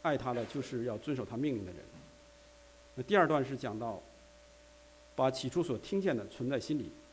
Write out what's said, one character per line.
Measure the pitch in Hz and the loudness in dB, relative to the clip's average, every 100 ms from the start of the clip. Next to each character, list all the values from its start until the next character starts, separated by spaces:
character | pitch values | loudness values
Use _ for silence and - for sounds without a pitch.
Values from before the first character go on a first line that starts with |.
爱 | 170 139 | 2 0
他 | 127 | 0
的 | 120 110 | -2 -2
就 | 143 | -4
是 | 131 127 | -4 -2
要 | 120 107 | -2 -4
遵 | - 135 | -4 -4
守 | 101 | -4
他 | 113 | -2
命 | 147 120 | 0 0
令 | 92 | -4
的 | |
人。 | 87 - - - - - - - - - - - | -10 -16 -20 -20 -20 -20 -20 -20 -20 -20 -20 -16
那 | - | -10
第 | 127 202 | 4 6
二 | 160 | 8
段 | 156 | 6
是 | 127 131 | 2 -2
讲 | 127 107 | -4 -4
到， | 117 95 - - - - - - - - - - - - | -4 -6 -10 -20 -20 -20 -20 -20 -20 -20 -20 -20 -16 2
把 | 131 | 2
起 | 131 131 | 2 -2
初 | 175 | 0
所 | 170 110 | 0 0
听 | - 196 | 0 0
见 | 190 127 | 2 0
的 | 101 | -2
存 | - 120 | -4 -2
在 | 139 | -2
心 | - 151 | 0 -2
里。 | 107 - - | -4 -10 -20